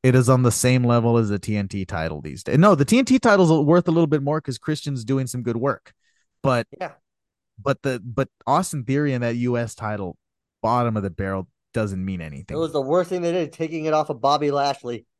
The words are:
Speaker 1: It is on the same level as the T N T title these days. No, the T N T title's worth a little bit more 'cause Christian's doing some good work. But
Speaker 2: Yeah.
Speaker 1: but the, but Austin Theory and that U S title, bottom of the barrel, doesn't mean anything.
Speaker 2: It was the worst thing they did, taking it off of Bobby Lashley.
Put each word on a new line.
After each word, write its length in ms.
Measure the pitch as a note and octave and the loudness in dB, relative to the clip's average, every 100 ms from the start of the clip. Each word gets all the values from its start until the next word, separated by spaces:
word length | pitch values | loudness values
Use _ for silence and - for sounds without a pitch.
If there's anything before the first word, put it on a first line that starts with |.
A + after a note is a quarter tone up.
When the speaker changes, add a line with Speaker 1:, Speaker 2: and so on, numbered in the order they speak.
Speaker 1:
It 100 | C3 | 6
is 140 | B2+ B2+ | 6 6
on 140 | B2+ | 4
the 100 | B2 | 4
same 320 | - B2+ B2+ | 2 2 2
level 320 | A#2+ A#2+ A#2 A#2 | 4 2 4 2
as 140 | G#2+ | 2
the 80 | G2+ | -2
T 180 | - G#2 | -4 -4
N 100 | G2 | -4
T 180 | G2+ | -6
title 360 | F#2 E2 D#2+ D2+ | -6 -6 -6 -6
these 240 | D2+ C2+ | -12 -12
days. 140 | - C3+ | 0 4
No, 160 | G3+ | 6
the 100 | D#3 | 4
T 140 | C#3 A#3+ | 4 2
N 80 | B3+ | 4
T 120 | B3+ | 2
title's 320 | A#3 G3+ E3+ | 4 4 6
worth 380 | D#3+ D3 F3 F3 | 4 4 2 2
a 40 | |
little 140 | E3 E3 | 2 2
bit 160 | D3+ | 0
more 180 | C#3 D#3 | -2 -4
'cause 180 | - B2 | -6 -10
Christian's 460 | - D3+ D3 C3+ | -6 -6 -6 -8
doing 220 | A2 C3+ C3 | -2 -2 -2
some 160 | B2+ | -6
good 140 | A#2+ A2+ | -4 -2
work. 380 | C3+ - - _ _ _ _ _ | -2 -4 -10 _ _ _ _ _
But 260 | C#3 B2 - - | 0 0 -2 -10
Speaker 2:
Yeah. 120 | F3+ - _ _ _ _ _ - | -12 -12 _ _ _ _ _ -6
Speaker 1:
but 220 | C#3 C3 | -4 -2
the, 180 | C#3 B2 | -4 -6
but 240 | A#2 A#2 C3+ _ - | -6 -4 -4 _ 0
Austin 380 | D3 F#3 D3+ | 0 0 -6
Theory 280 | A2+ C#3 D3 | -2 -2 0
and 120 | B2+ | 0
that 100 | A#2+ | -2
U 240 | A#2+ B2 A#2+ | -2 -2 -2
S 160 | A2+ | -4
title, 420 | - G#2+ G#2 F#2 - _ _ _ _ | -8 -8 -6 -8 -12 _ _ _ _
bottom 340 | A2 A#2+ A#2+ G#2+ | 0 0 0 -2
of 60 | |
the 80 | G2 | -4
barrel, 380 | E2 G2 G2 F2+ _ _ | -6 -6 -6 -8 _ _
doesn't 280 | B2 G#2 F#2+ | -4 -4 -4
mean 180 | F#2+ F#2 | -6 -6
anything. 360 | D#2+ C#2 - D#3 | -10 -14 -10 -6
Speaker 2:
It 40 | |
was 120 | E3 | -4
the 80 | D3 | -4
worst 300 | C3+ F3 F3 | 0 0 0
thing 100 | F#3 | -4
they 120 | E3+ | -2
did, 200 | F3+ D3 | -2 -4
taking 340 | - D#3+ E3 D#3 | -6 -8 -4 0
it 60 | |
off 180 | D#3 D3+ | 0 -2
of 100 | C3 | -2
Bobby 320 | C#3 D3 D3 | 0 2 0
Lashley. 540 | C#3+ C#3 C#3 A#2+ A#2+ _ | 0 -2 -4 -8 -10 _